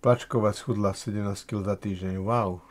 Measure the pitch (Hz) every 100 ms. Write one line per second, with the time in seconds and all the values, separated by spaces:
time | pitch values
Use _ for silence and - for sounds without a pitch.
0 | 127 123 - 123 107 101 - 104 104 95
1 | - 104 101 98 - 107 98 98 107 92
2 | 95 95 95 120 101 90 -